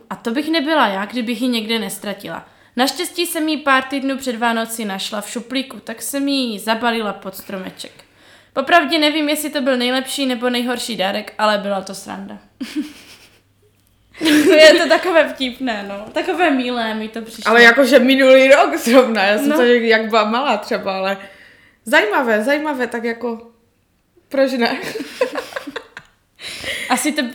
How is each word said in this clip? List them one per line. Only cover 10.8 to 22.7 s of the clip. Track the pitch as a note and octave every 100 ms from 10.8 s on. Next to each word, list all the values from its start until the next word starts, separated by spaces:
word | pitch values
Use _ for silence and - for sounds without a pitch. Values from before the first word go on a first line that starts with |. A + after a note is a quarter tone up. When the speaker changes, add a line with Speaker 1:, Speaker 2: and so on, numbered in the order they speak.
| - G3+
Speaker 1:
dárek, | F#3+ G#3 G#3 -
ale | G#3+ G#3
byla | G3 G3
to | F#3+
sranda." | F#3+ - G3 G3 G#3 _ - C4 D4 - - - - _ _ _ _ _ _ _ _ _ -
<laughs> | D#4+ D4+ D4
Je | D#4 D#4 E4+
to | D4+
takové | E4+ F4+ E4 C4
vtipné, | - B3+ A#3+ C4 G#3 G3+
no. | G3+ A3
Takové | D4+ F4+ E4 E4+
milé | C4 B3 A#3+ A3
mi | A3 G#3+
to | A3+
přišlo. | A3 - G3+
Speaker 2:
Ale | A#3
jakože | A#3 A#3 B3 C4+
minulý | B3 C4 C4 C4 C4
rok | C#4+ F4+ D#4+
zrovna, | A#3 C4 A#3 G#3+
já | G3 G#3+
jsem | C#4
Speaker 1:
No. | G#3
Speaker 2:
to, |
jak | A#3+ A#3+ A3+ A3 A3
byla | A3
malá | G#3+ A#3+ C#4+ G#3
třeba, | - G#3 G3 F#3+
ale | F#3+ G3 - - - _ _ _
zajímavé, | A3 D4+ G#4 E4+ A#3+ G#3+
zajímavé, | A3+ D4 D4+